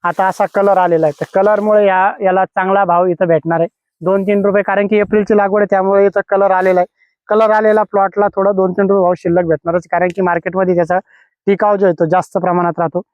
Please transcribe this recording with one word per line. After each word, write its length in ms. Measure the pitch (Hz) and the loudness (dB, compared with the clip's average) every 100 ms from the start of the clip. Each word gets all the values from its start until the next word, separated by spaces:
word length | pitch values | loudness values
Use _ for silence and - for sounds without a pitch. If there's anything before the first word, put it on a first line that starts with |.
आता 240 | 175 170 190 | -4 -2 -2
असा 180 | - 196 | -2 -2
कलर 240 | 202 196 185 | 0 2 2
आलेला 280 | 180 165 156 | 2 2 0
आहे, 180 | 139 | -2
तर 180 | - 190 | -4 0
कलरमुळे 460 | 202 214 214 214 202 | 2 0 2 2 2
या, 260 | 185 190 - | 2 0 0
याला 240 | 190 185 185 | 0 0 -2
चांगला 400 | - 185 196 190 | -2 0 0 2
भाव 200 | 175 185 | 0 0
इथं 200 | 170 180 | -2 0
भेटणार 340 | 165 165 165 | 0 0 -2
आहे, 80 | 170 _ _ _ | -2 _ _ _
दोन 220 | 170 196 | -2 -2
तीन 220 | 196 202 202 | 0 0 0
रुपये, 180 | 202 | -2
कारण 240 | 196 196 202 | -2 -2 0
की 100 | 208 | -2
एप्रिलची 400 | 202 214 202 214 | 0 -2 0 0
लागवड 240 | 196 208 | 0 0
आहे, 60 | 202 | 0
त्यामुळे 360 | 190 190 196 202 | 0 2 2 2
इथं 160 | 202 - | 0 -2
कलर 220 | 196 196 | 0 2
आलेला 280 | 185 185 180 | 2 2 0
आहे. 140 | 180 _ _ _ - | -2 _ _ _ -4
कलर 220 | 214 220 | 0 2
आलेला 340 | 214 214 214 | 2 2 0
प्लॉटला 440 | 202 202 196 202 202 | 0 0 -2 0 -2
थोडं 240 | 202 196 190 | 0 -2 0
दोन 160 | 185 | -2
तीन 140 | 180 196 | -2 0
रुपये 180 | 196 | 2
भाव 100 | 180 180 | 0 -2
शिल्लक 260 | 175 170 | -2 -2
भेटणारच, 400 | 170 151 165 175 - | 0 -2 -2 -6 -4
कारण 160 | 170 180 175 | -4 -4 -2
की 60 | |
मार्केटमध्ये 540 | 180 170 180 180 185 175 | -2 -2 -4 -4 0 0
त्याचा 240 | 165 180 _ _ _ _ - | 0 -2 _ _ _ _ -4
टिकाव 300 | 196 208 202 | 0 0 2
जो 100 | 190 | 0
आहे 80 | 160 | 0
तो 60 | 165 | 0
जास्त 320 | 185 - 196 | 0 -2 -4
प्रमाणात 360 | 180 180 175 170 | -2 -2 -2 -4
राहतो. 240 | 170 180 - | -4 -6 -10